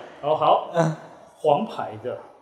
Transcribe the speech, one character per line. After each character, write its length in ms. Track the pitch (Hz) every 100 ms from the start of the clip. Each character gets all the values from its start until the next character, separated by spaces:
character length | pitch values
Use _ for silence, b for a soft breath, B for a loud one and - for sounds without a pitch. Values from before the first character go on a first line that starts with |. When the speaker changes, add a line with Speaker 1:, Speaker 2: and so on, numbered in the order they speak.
| - -
Speaker 1:
哦， 140 | 147
好。 360 | 151 151 - -
Speaker 2:
嗯。 220 | 170 160 156 - - - -
Speaker 1:
黄 280 | 156 147
牌 260 | 220 - 110 110
的， 160 | 123 107 - -